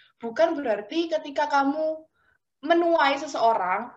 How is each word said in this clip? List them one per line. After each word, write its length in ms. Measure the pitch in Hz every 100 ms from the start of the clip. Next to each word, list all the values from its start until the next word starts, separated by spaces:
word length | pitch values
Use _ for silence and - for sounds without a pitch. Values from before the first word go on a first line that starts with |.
| _ _
"Bukan 400 | 233 226 330 302
berarti 480 | 262 214 254 320 339
ketika 400 | 302 302 285 294
kamu 560 | 285 277 302 311 311 311 _ _ _ _ _
menuai 560 | 285 339 339 330 277 277
seseorang, 720 | 311 - 226 226 - 196 226